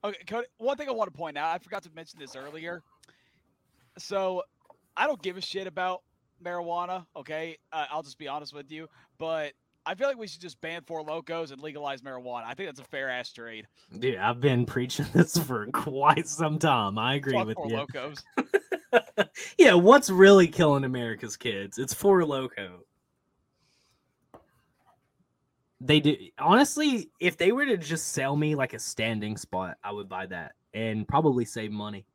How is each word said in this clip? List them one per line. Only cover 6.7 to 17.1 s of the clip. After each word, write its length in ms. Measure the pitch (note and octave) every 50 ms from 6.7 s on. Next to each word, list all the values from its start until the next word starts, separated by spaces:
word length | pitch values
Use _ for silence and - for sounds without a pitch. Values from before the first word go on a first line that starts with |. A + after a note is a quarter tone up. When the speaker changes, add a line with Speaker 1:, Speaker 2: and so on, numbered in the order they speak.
| E3+ F3 F3 F3 F#3 F#3 F3 _ _
Speaker 1:
okay? 400 | D#3+ C#3 - D#3 D#3 D#3+ E3 E3 - _ _ -
Uh, 140 | D#3+ D3+ C3
I'll 120 | C#3+ D#3 E3
just 160 | C#3+ C3 _
be 100 | D#3 C#3+
honest 240 | C3+ D3+ D3+ C#3+ C#3
with 180 | D3 C#3+ C3+
you, 180 | D#3 D#3 D#3+ D#3 _ _ _ _ _ _
but 360 | D#3+ D#3+ D#3+ D#3+ D3+ D3 C3+ _ _ _ _ _ _ -
I 60 | F#3+
feel 120 | F#3 B3+ C#4
like 100 | C#4 A#3+
we 80 | A3
should 140 | G3 D3+ D#3+ F3
just 180 | F3+ D3 _
ban 220 | - D#3+ E3 E3+ D3+
Four 200 | _ E3 D#3+ D#3
Locos 480 | D3+ D3+ E3 D#3 - E3 E3 E3 D3 C#3
and 80 | C3 C#3+
legalize 400 | D#3 D3 D3+ D3 C#3+ C#3 C3 A#2+
marijuana. 420 | C#3 C3 B2+ B2 B2 B2 A#2+ A2+
I 80 | A2+ B2
think 140 | B2+ G3 F3+
that's 120 | C#3 C3
a 40 | C3
fair 240 | - - C#3 C3+ C3+
ass 240 | B2+ B2 A#2+ - -
trade. 340 | - A#2 A#2 A2+ A2 G#2+ _ _ _ _ _ - G2+
Speaker 2:
Dude, 180 | A#2 C3 B2
I've 240 | F#2 F#2+ A2 B2 A#2+
been 260 | B2 C#3+ C3 A#2+ B2
preaching 400 | A#2+ - C3 B2 B2+ - - C#3+ -
<laughs> 60 | -
this 240 | F3+ F3 - - E3+
for 280 | D#3+ C3 B2+ A2+ G#2 A2
quite 580 | C3+ - - D#3 C3 C3+ C#3 D3 D3+ D#3 E3+ -
some 300 | - - E3 D3+ D3+ D3+
time. 400 | - D#3+ C#3 B2 G#2+ G2 G2 A2
I 160 | A2 B2